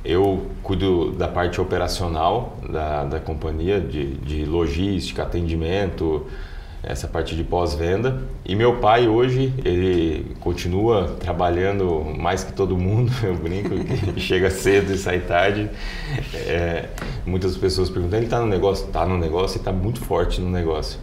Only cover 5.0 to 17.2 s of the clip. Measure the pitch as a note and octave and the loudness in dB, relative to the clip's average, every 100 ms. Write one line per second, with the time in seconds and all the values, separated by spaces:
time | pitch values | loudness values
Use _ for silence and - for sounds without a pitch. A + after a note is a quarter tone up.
5 | - - D2 F2 E2+ D#2+ D#2+ G2 F#2+ - | -2 -4 -2 -2 0 0 0 0 -2 0
6 | E2 D2+ - - - - - - - - | -2 -2 -4 -10 -12 -12 -14 -10 -8 -6
7 | - E2 D#2+ D#2+ E2 F2 E2+ D#2 E2 G2 | -4 -4 -2 -4 0 0 0 0 0 0
8 | B2+ C3 - - - G2 A#2+ A#2 G#2 A#2 | 0 -2 -6 -8 -4 2 4 4 4 6
9 | A#2+ A2 C3 C3 C3 C3 - F2 F#2 F2 | 6 4 4 2 0 0 0 2 4 4
10 | E2 D2+ - - F2 E2+ F2 F#2 A2+ G#2+ | 2 -2 -6 -6 -4 -2 0 2 4 4
11 | E2+ - F2+ E2+ F2 F2 F#2+ G2+ F#2 D#2+ | 2 -2 -4 0 2 2 2 2 0 0
12 | D2+ D2+ F2 F#2 F2+ - F#2+ F2+ F#2 A2 | -2 -2 0 0 -4 -2 0 2 2 2
13 | A#2+ B2+ G#2+ F2 E2 F#2 F3 F#2+ F#2+ F#2 | 2 0 0 -2 -2 -2 -2 -2 -2 -2
14 | F#2+ F2 F#2 F#2 F#2 - F#2 G2 F#2+ F#2 | -2 -2 2 4 4 2 4 4 4 0
15 | F#2 F2 F2 E2+ G2 G#2 G#2 - - - | 0 -2 2 4 4 2 -4 -6 -8 -6
16 | - C#3 - - - E2 E2+ E2 - - | -6 -4 -4 -6 -2 0 0 -4 -6 -8
17 | C#2 - | -6 -6